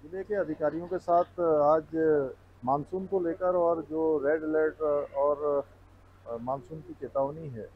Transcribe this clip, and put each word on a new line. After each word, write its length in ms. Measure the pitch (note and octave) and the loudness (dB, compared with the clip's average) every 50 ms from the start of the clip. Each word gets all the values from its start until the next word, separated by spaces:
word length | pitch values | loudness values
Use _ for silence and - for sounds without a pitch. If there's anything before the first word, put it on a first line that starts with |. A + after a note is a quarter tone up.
जिले 220 | - D#3 F3+ F#3+ F#3 | -14 -10 -10 -10 -6
के 120 | F#3 G#3 | -4 -2
अधिकारियों 520 | G3+ F3 D3+ D#3 - D#3 D3+ D#3 E3 F3 | -2 -2 -2 -2 -2 -2 -2 -2 -4 -6
के 100 | E3+ F#3 | -6 -6
साथ 420 | F3 - - E3+ E3+ F3+ - - F3 F3 E3 D#3 D3+ D3 | -6 0 2 4 4 4 0 -2 -2 2 4 4 6 6
आज 320 | D3 D#3 D#3+ D#3 D3+ D#3+ D#3+ D#3+ D#3 D3+ D3 C3+ C3 - - - - - - - | 6 4 4 2 -2 -2 0 2 4 4 4 2 -2 -6 -12 -20 -20 -20 -8 -2
मानसून 400 | B2 C3+ D3 C#3+ - - F#3+ F#3+ | 0 0 0 -2 -6 -8 -8 -4
को 120 | F#3 G3 F#3+ | -2 -2 -2
लेकर 360 | F3 E3 E3 - F#3 F3+ F3+ | 0 -2 -4 0 0 0 2
और 260 | F3+ E3+ E3+ E3+ E3 | 4 4 2 2 0
जो 360 | D#3 D3 D#3 D#3+ D#3+ D#3+ D#3 | -4 -4 -2 0 2 2 2
रेड 260 | D3 C3+ C#3+ D#3 D#3+ D#3 | 2 2 0 0 0 0
अलर्ट 380 | D#3 D#3 D#3 D#3 D#3 D3 - D#3 D3+ D3 D3 C#3+ - - | 0 2 2 2 2 0 -2 -2 0 0 0 -2 -4 -2
और 520 | C#3 C#3+ D3 D3 C#3+ D3+ D3 C#3+ C#3+ C3+ - - - - - - - - - - - - A2+ A#2 A#2 | 0 2 2 0 0 0 0 0 0 -2 -4 -16 -20 -20 -20 -20 -20 -20 -20 -20 -20 -12 -10 -10 -8
मानसून 400 | A#2 B2 C3+ C#3 - - D#3+ D#3+ | -6 -6 -6 -6 -8 -12 -14 -14
की 120 | D3+ - - | -14 -16 -14
चेतावनी 540 | - C#3 A#2 - C#3 C3+ C#3 D3 D#3+ D#3+ C#3+ | -12 -12 -6 -2 -2 -2 -2 -4 -10 -12 -12
है 200 | B2 A2 G2 - - | -10 -12 -12 -14 -16